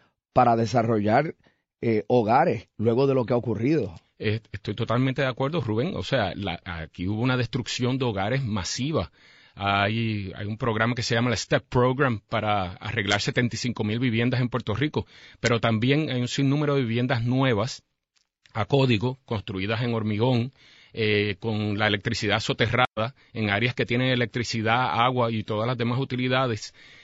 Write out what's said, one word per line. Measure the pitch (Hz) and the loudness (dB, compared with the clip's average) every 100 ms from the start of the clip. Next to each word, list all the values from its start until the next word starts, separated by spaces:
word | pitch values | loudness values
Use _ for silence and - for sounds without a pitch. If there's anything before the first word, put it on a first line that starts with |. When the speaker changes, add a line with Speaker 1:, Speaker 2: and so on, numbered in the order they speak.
| _ _ _ | _ _ _
Speaker 1:
para | 135 120 117 | 4 4 4
desarrollar, | 113 120 113 110 104 120 156 - _ _ _ - | 2 2 2 2 4 2 2 -6 _ _ _ -4
eh, | 117 110 - | 0 0 2
hogares | 123 107 127 175 107 - - | 2 4 4 4 0 -6 -2
luego | 110 117 139 | 0 4 2
de | |
lo | 131 113 | 2 2
que | |
ha | 120 | 0
ocurrido. | 117 104 123 160 95 85 _ - | 0 -2 0 0 -2 -8 _ -6
Speaker 2:
Eh, | 87 110 - | -2 -2 -6
estoy | - - 104 | -12 -8 -6
totalmente | 110 117 131 127 | -2 0 0 0
de | 131 | -2
acuerdo, | 120 135 165 | -2 -4 -2
Rubén. | 120 107 165 - | -2 -2 -2 -4
O | |
sea, | - 131 95 87 | -2 0 0 -2
la, | 98 85 | -6 -6
aquí | - 82 78 - 90 | -8 -10 -10 -6 -4
hubo | 107 | -2
una | 131 127 | 0 0
destrucción | 117 131 - - 123 131 | -2 -4 -6 -4 -2 0
de | 127 | -2
hogares | 98 101 135 | -2 -2 -2
masiva. | 127 104 - - 139 143 82 _ - - - - | -2 -4 -4 -4 -2 -2 -4 _ -20 -20 -20 -6
Hay, | 101 101 101 113 113 104 95 | 0 2 2 0 -2 -4 -6
hay | - 104 | -8 -8
un | 110 | -4
programa | 120 107 113 123 | -2 0 0 0
que | |
se | - 117 | 0 0
llama | 123 | 0
el | 110 | 0
step | - 139 - | 0 -2 2
Program | 127 123 131 135 110 - | 2 4 4 0 0 -4
para | 113 104 104 90 90 | -2 0 0 -2 -6
arreglar | 104 110 101 101 | -6 -2 0 0
setenta | - 127 120 117 | 0 0 0 0
y | |
cinco | 127 110 | -4 -2
mil | 107 113 | -2 0
viviendas | 131 110 123 127 | 0 2 2 0
en | 123 | 0
Puerto | 123 107 | -2 -2
Rico, | 101 151 117 - - - - | -2 0 -2 -6 -12 -20 -2
pero | 117 117 | 0 2
también | 117 110 123 147 147 | 2 2 4 2 0
hay | 127 | -2
un | 123 | -2
sinnúmero | - 139 143 147 139 | 0 2 2 2 0
de | |
viviendas | 117 117 123 123 120 | 0 0 0 0 0
nuevas | 127 135 107 120 - _ _ _ _ _ _ _ | 2 2 2 -2 -8 _ _ _ _ _ _ _
a | 110 | -6
código, | 104 139 135 110 123 131 - | 0 2 4 2 0 -6 -6
construidas | 107 - 95 98 113 | -6 -4 -6 -4 -2
en | 123 | -2
hormigón, | 113 107 104 123 120 127 - - - - | -2 -2 0 2 2 -2 -8 -20 -20 -12
eh, | - 107 104 104 95 | -2 0 2 0 -2
con | 113 107 104 101 | -4 -2 -2 0
la | 107 | 0
electricidad | 101 117 - 107 110 | 0 -2 -2 0 0
soterrada | - 135 113 120 123 - 117 - _ | 0 0 0 2 0 0 -4 -6 _
en | 113 107 | -4 0
áreas | 101 127 - | 2 0 -2
que | 120 | -2
tienen | 123 131 | 0 0
electricidad, | 123 117 123 113 117 110 120 127 | 0 -2 -4 -4 -2 2 2 2
agua | 98 123 123 117 | 2 2 2 0
y | 110 | -2
todas | - 107 117 | -4 -2 -2
las | 123 | -2
demás | 120 120 | -2 -2
utilidades. | 135 123 127 127 131 107 - - - - | -2 -2 0 0 0 -2 -8 -18 -20 -20